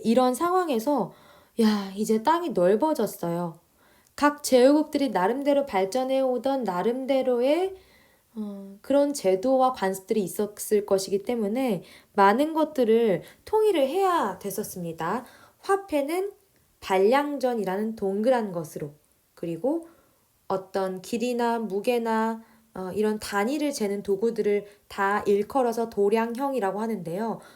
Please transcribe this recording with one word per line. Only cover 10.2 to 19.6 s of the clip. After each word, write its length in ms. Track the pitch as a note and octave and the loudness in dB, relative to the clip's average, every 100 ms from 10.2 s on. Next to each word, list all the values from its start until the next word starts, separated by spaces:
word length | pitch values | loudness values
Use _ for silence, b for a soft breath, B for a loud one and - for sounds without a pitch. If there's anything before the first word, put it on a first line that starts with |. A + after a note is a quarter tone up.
있었을 600 | F3+ - G#3 - - G#3+ G3+ | -2 -4 -6 -6 -2 0 2
것이기 380 | G3 G3 G3 | 0 0 -4
때문에 600 | - A#3+ G3+ A#3 C4+ F3+ B B B | -2 -2 -2 -2 -2 -2 B B B
많은 400 | - G3 A3 D4+ | 4 6 6 2
것들을 720 | D#4+ D4+ D4+ A3+ A3 A#3 F3 B B | 0 -2 2 4 4 4 0 B B
통일을 460 | - A4 G#4+ E4+ C4+ | -2 2 2 2 2
해야 500 | E4+ G4 E4+ A3+ F3+ | 2 2 2 0 -4
됐었습니다. 840 | G3+ F#3+ G3+ F#3+ E3+ D#3+ E3 A3 B3 B B _ | -8 -6 -8 -8 -8 -6 -4 -4 -6 B B _
화폐는 720 | - G4 - D4 C#4+ F4 G4+ - _ _ _ _ | -2 -2 0 -2 0 -2 -4 -8 _ _ _ _
발량전이라는 1160 | - F#3+ G3 C4+ D4 C#4+ B3 A#3+ F#3+ F#3+ A3 A3 | -2 2 4 4 2 -2 -2 -2 -2 -2 -4 -4
동그란 560 | G3 G3 A3 B3 G#3+ | -4 0 2 2 0
것으로, 400 | F3 D#3 - D3 - _ _ _ | -6 -8 -10 -12 -14 _ _ _
그리고 560 | _ E3+ E3 | _ -8 -4